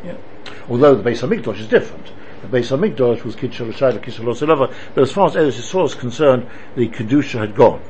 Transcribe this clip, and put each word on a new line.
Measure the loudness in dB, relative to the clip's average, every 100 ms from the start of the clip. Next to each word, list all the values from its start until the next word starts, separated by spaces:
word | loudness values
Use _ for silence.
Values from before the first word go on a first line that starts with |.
Yeah. | -10 -12 -12 -12 -12 -12 -4
Although | 4 6 6
the | 2
Beis | -2 -2
Hamikdash | -2 -2 -6
is | 2
different. | 2 0 -10 -12 -12 -12 -12
The | -2
Beis | -2 0 0
Hamikdash | 0 2 2 2
was | -4 -8
Kitshel | -8 -6 -8
Shai, | 0 0
Kitshel | 0 -8 -6 -6
Osilova, | -2 2 2 2 -2 -6
but | 0
as | 0
far | 4 2
as | 4
Eretz | 0 0
Yisrael | -4 0 -2
is | -2
concerned, | -8 2 4 4 0 -12 -10 -2
the | -2
Kedusha | -2 0 0 0 -4
had | -4 6
gone. | 6 6